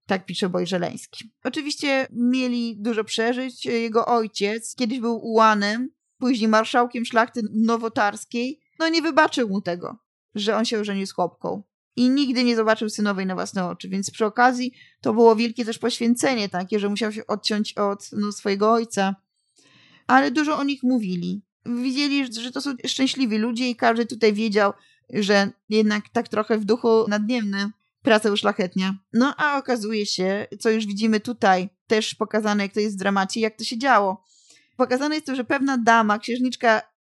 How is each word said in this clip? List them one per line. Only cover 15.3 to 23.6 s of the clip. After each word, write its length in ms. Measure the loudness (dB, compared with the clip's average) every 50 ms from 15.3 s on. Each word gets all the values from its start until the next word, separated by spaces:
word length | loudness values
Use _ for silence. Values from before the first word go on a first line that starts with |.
| 8
wielkie 300 | 6 2 -2 -2 -4 -6
też 140 | -6 -6 -4
poświęcenie 680 | -4 -4 -2 0 0 0 2 2 2 0 0 0 -4 -4
takie, 300 | -6 -8 -4 -2 -2 -2
że 100 | -2 -2
musiał 220 | -2 -2 -4 -4
się 160 | -6 -8 -6
odciąć 460 | -6 -6 -6 -4 -4 -2 -2 -2 -4 -2
od, 360 | -2 -2 -2 -2 -6 -10 -10
no, 200 | -6 -4 -4 -4
swojego 400 | -6 -6 -4 -4 0 2 2 2
ojca. 440 | 2 2 0 -2 -2 -2 -2 -2 -2 -6 _ _ _ _ _ _ _ _ _ _ _ _ _ _ _ _ _
Ale 240 | 4 4 4 4 4
dużo 260 | 0 0 0 0 -2
o 60 | -2 -2
nich 200 | -2 -2 -2 0
mówili. 580 | 0 0 0 0 -2 -4 -4 -4 -6 -6 -8 -12 _ _ _ _
Widzieli, 680 | -6 -6 -4 -4 -2 -2 0 0 0 0 0 -2 -4 -6
że 180 | -10 -10 -8
to 100 | -8 -6
są 120 | -6 -6 -6 -6 -6
szczęśliwi 520 | -6 0 0 0 0 0 0 0 0 0
ludzie 320 | 0 0 -2 -2 -2